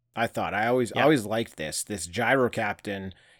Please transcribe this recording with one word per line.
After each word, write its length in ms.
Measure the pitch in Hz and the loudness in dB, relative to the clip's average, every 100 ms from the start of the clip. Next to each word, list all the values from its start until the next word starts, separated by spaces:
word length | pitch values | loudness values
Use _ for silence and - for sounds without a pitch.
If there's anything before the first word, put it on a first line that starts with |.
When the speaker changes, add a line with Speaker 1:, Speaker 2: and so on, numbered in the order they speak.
| _ - | _ -4
Speaker 1:
I 120 | 117 | -2
thought. 260 | - 87 | -2 -2
I 140 | 98 117 | 0 2
always, 240 | 127 120 - | 2 2 4
Speaker 2:
Yeah. 60 | |
Speaker 1:
always 220 | 135 151 104 | 4 4 2
liked 320 | 110 117 - | -2 -4 -6
this. 240 | 78 - | -6 -6
This 220 | - 101 87 | -6 -8 -6
Gyro 440 | 90 117 135 120 | -2 2 2 2
Captain, 680 | - 113 117 - 98 95 - _ _ | 0 -4 -4 -8 -8 -8 -14 _ _